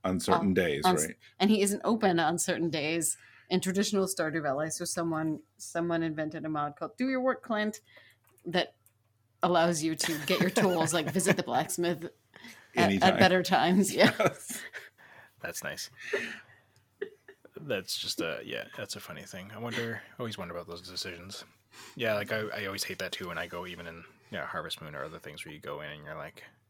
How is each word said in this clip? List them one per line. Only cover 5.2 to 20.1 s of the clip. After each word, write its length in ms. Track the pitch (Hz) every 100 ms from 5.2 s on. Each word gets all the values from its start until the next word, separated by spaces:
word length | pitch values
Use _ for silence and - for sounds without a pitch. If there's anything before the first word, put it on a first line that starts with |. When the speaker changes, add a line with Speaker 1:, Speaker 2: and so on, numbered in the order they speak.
| 160 151 - _
Speaker 2:
someone 460 | - 170 170 165
invented 420 | 165 156 156 165
a 40 | 156
mod 280 | 151 147 147
called 200 | 165 -
Do 100 | 262
Your 120 | 262
Work, 220 | 262 254
Clint, 380 | - 214 214 208 _ - - _ _ _ 175
that 280 | 175 151 _ _ _ _ _ _ _
allows 400 | 185 175 170 165
you 120 | 160
to 240 | 156 - 151 147
get 140 | 143
your 100 | 180
tools, 420 | 226 208 175 160
like, 180 | 165 151
visit 260 | 180 180 -
the 60 |
blacksmith 600 | - 120 160 - 170 165 160 _ _ - - - - -
at, 80 | 175
Speaker 1:
Anytime. 220 | 196 180
Speaker 2:
at 40 | -
better 240 | 185 185
times. 520 | 175 175 156 185 190
Yeah. 160 | 127 208 -
Speaker 1:
<laughs> 20 |
Yes. 420 | 196 - - - - - - _ - - - _
Speaker 3:
That's 220 | - -
nice. 280 | 73 - - - - 403 233 - - - _ _ _ _ - - - - - -
That's 380 | 147 104 95 -
just 220 | - -
a, 180 | 82 -
yeah, 200 | - 58 - -
that's 180 | - -
a 40 |
funny 220 | - 78
thing. 260 | - 92 98
I 40 | 110
wonder, 420 | 120 117 117 110 -